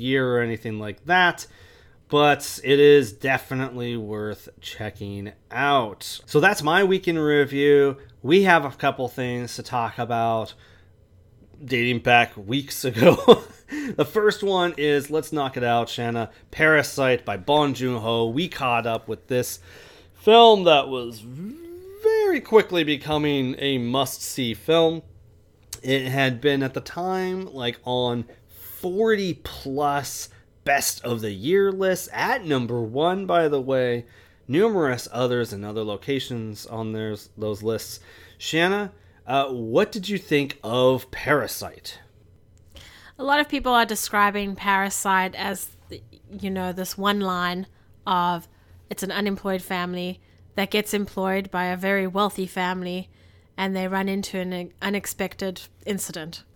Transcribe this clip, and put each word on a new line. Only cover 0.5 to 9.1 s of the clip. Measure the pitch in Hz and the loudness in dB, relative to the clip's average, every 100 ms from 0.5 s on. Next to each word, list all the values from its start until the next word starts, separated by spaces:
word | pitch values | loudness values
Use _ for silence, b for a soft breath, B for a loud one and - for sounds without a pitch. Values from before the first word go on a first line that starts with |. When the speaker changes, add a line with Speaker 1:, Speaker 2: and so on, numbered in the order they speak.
| 110 117 107 | -4 -8 -8
Speaker 1:
like | 104 101 160 | -10 -10 0
that, | 180 175 - - b b b b b _ | 4 4 0 -10 b b b b b _
but | 147 143 139 - - | 4 4 4 -2 -6
it | 131 143 | 2 6
is | 147 143 113 | 8 8 6
definitely | 101 135 131 - 131 131 123 120 117 | -4 -4 -4 -4 -6 -6 -6 -6 -6
worth | 104 107 107 101 - - | -6 -6 -6 -8 -14 -20
checking | - - 107 - 101 101 101 - _ | -18 -10 -10 -8 -10 -8 -10 -14 _
out. | 120 143 139 107 95 - - - | -2 2 2 0 -8 -14 -14 0
So | 147 | 4
that's | 190 202 | 4 4
my | 147 180 190 | 2 4 4
week | 190 180 | 2 0
in | 165 | 0
review. | 151 147 139 139 143 143 139 135 B - | 2 4 2 4 6 6 6 2 B -10
We | 123 185 | 4 6
have | 196 165 143 | 6 4 2
a | |
couple | - 139 135 | -2 -2 -2
things | 123 | -6